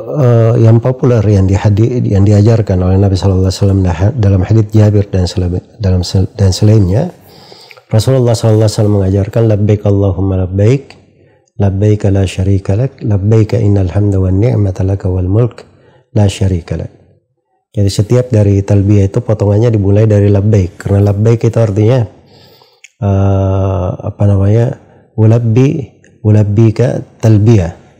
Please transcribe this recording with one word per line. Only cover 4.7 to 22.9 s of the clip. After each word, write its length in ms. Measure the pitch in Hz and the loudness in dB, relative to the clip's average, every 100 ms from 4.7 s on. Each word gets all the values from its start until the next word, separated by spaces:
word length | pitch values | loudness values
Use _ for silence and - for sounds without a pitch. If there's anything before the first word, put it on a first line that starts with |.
Jabir 400 | 107 104 104 98 | 2 2 2 -2
dan 160 | 95 90 | -2 -4
sel-, 320 | - 90 87 - - | -4 -4 -6 -10 -6
dalam 240 | 98 92 87 | -2 -2 0
sel-, 240 | 98 92 - | -2 -2 0
dan 160 | 98 | -2
selainnya. 560 | 90 107 110 92 101 180 - - - - - - - _ | 2 2 2 2 0 -4 -8 -20 -20 -20 -20 -20 -20 _
Rasulullah 460 | 113 117 131 120 113 | -2 0 0 0 0
sallallahu 260 | 113 107 | 2 2
alaihi 160 | 107 - | 0 0
wasallam 160 | 104 104 | 0 0
mengajarkan, 400 | 95 98 95 117 113 | 0 -2 -2 0 0
"Labbaik 320 | 104 104 101 104 | 0 0 0 0
Allahumma 560 | 98 101 90 98 95 90 | 0 0 -2 -4 -4 -4
labbaik, 480 | 95 104 143 - - _ _ _ _ _ - | 0 0 0 -4 -20 _ _ _ _ _ -4
labbaik 480 | 101 95 104 104 101 | -4 0 0 0 0
la 80 | 95 92 | -2 -2
syarika 500 | - 92 98 95 98 | -4 -2 -2 -2 -4
lak, 240 | 131 - | -4 -6
labbaik 560 | 123 104 101 113 107 113 | -4 -2 0 0 2 0
innal 320 | 107 101 92 | 0 0 0
hamda 320 | 98 104 98 | -2 -2 0
wan 160 | 92 95 | 0 0
ni'mata 480 | 117 113 98 92 95 | 0 0 -2 -4 -4
laka 240 | 98 92 | -4 -4
wal 160 | 92 90 | -4 -2
mulk 400 | 104 120 - - _ _ _ _ | -2 -2 -6 -20 _ _ _ _
la 160 | 110 101 | -2 -2
syarika 480 | - 95 90 - 82 | 0 -4 -4 -6 -10
lak." 140 | - - _ _ _ _ _ _ _ | -10 -16 _ _ _ _ _ _ _
Jadi 180 | - 101 | -4 -4
setiap 400 | 98 104 123 123 | -2 0 0 0
dari 320 | 110 101 98 | 0 2 0
talbiyah 480 | 98 101 98 104 98 | 0 0 2 2 0
itu 80 | - | -2
potongannya 540 | - 107 104 104 120 | -4 -2 0 0 0
dimulai 340 | 110 98 101 110 | 0 0 2 2
dari 240 | 104 101 | 2 2
labbaik, 480 | 101 104 107 90 - | 0 2 0 0 -6
karena 320 | - 101 101 | -4 0 0
labbaik 380 | 98 110 113 117 | 0 0 0 0
itu 100 | 113 | 0
artinya, 480 | 113 98 107 131 110 - _ - _ _ _ _ - | -2 0 0 0 -2 -10 _ -20 _ _ _ _ -20